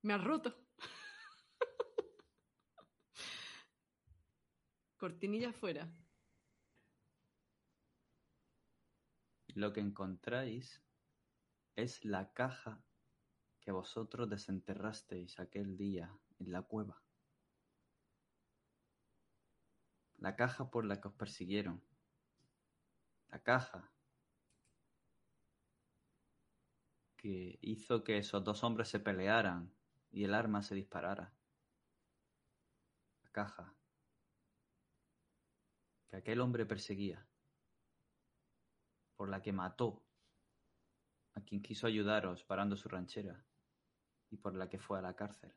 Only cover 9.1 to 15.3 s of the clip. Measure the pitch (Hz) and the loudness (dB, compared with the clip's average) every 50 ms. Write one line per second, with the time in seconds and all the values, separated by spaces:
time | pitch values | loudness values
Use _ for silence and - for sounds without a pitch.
9.1 | _ _ _ _ _ _ _ - - 101 104 104 101 110 104 101 101 - 98 95 | _ _ _ _ _ _ _ -6 -2 0 0 2 2 2 0 0 0 -2 -4 -4
10.1 | 95 87 - - 120 127 135 123 110 123 127 - - - _ _ _ _ _ _ | -4 -4 -2 -2 0 0 0 -2 -4 -6 -8 -10 -16 -20 _ _ _ _ _ _
11.1 | _ _ _ _ _ _ _ _ _ _ _ _ _ - 113 123 - - - 107 | _ _ _ _ _ _ _ _ _ _ _ _ _ 0 0 0 0 -4 0 2
12.1 | 101 92 98 - _ - 127 131 131 - - 117 110 - - _ _ _ _ _ | 2 2 2 -2 _ 0 0 0 0 -4 -10 -10 -10 -10 -16 _ _ _ _ _
13.1 | _ _ _ _ _ _ _ _ _ _ - 101 98 92 92 - - 113 113 107 | _ _ _ _ _ _ _ _ _ _ -4 -2 -2 -2 -2 -2 -4 -4 -4 -4
14.1 | - 123 120 104 104 101 - - 98 92 - - 98 101 98 110 110 - - - | -2 -2 -2 0 -2 -4 -2 -2 -2 -2 -2 -4 -4 -2 -2 -4 -4 -6 -8 -8
15.1 | 95 92 87 90 | -8 -8 -8 -10